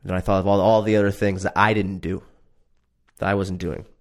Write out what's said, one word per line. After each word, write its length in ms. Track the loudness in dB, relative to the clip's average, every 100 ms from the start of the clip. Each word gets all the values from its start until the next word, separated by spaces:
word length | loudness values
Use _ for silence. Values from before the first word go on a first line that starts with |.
Then 120 | -4 -4
I 60 |
thought 180 | 0 0
of 80 | 2
all, 140 | 4
all 220 | 4 4
the 120 | 4 2
other 160 | 2
things 320 | 0 -2 -2
that 100 | -4 2
I 180 | 2
didn't 260 | 2 -2 -6
do, 240 | -8 -8 -12 _ _ _ _ _ _ _ _ _
that 100 | -2
I 60 |
wasn't 260 | -2 -2 -6
doing. 260 | -6 -8 -12 _